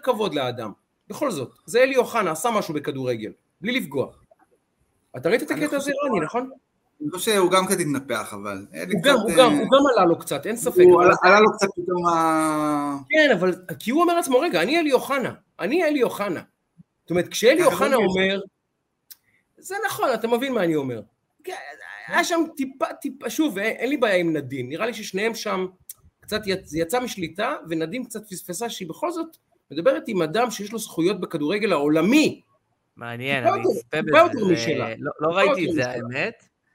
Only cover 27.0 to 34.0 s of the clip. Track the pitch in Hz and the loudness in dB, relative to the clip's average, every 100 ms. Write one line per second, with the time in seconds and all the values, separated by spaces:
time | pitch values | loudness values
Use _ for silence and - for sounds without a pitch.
27 | 247 190 160 - 233 302 160 165 160 240 | -2 -6 -8 -4 -4 -6 -6 -6 -4 -8
28 | 240 220 - 175 - 175 233 233 170 - | -10 -14 -14 -16 -12 -8 -8 -8 -12 -6
29 | 330 330 330 - _ _ _ 143 175 311 | -6 -6 -10 -14 _ _ _ 0 0 0
30 | - 190 156 202 247 - 208 220 - - | -2 -2 0 0 -2 -4 -10 -10 -8 -2
31 | 170 190 185 160 147 208 208 160 147 156 | -2 -2 -6 -4 -2 -2 0 2 2 4
32 | 180 277 262 - _ _ _ _ _ - | 4 4 4 -2 _ _ _ _ _ -16
33 | 117 120 135 139 330 392 - 202 - 156 | -12 -8 -4 0 0 0 -2 -4 -4 -4